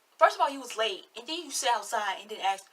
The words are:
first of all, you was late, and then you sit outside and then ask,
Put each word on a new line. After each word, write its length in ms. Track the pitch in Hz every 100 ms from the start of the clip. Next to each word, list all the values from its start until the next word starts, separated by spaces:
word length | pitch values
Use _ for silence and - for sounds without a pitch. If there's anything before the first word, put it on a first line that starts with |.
| _ -
first 180 | 320 392
of 40 |
all, 100 | 311
you 100 | 277
was 160 | 247 208
late, 300 | 220 185 - -
and 100 | 233
then 180 | 330
you 60 | 302
sit 200 | - 247
outside 420 | 233 202 226 208 185
and 100 | 208
then 80 | 220
ask, 200 | 190 190 -